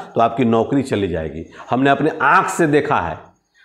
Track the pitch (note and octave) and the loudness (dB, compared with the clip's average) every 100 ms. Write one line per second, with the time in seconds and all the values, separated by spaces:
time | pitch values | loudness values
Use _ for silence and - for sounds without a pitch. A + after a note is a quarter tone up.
0 | - - A#2 - A#2+ A2+ A2 C#3 B2+ G#2+ | -6 0 0 2 2 2 2 0 -2 -2
1 | G2 E2 D#2+ D#2 D#2+ - - B2 C#3 C#3 | -2 -4 -6 -10 -14 -16 -6 0 2 2
2 | D3+ - C3+ F3 G3 - E3 D3 C#3 B2 | 0 0 2 2 2 0 2 2 2 -2
3 | E2+ D2+ - _ _ _ | -2 -8 -14 _ _ _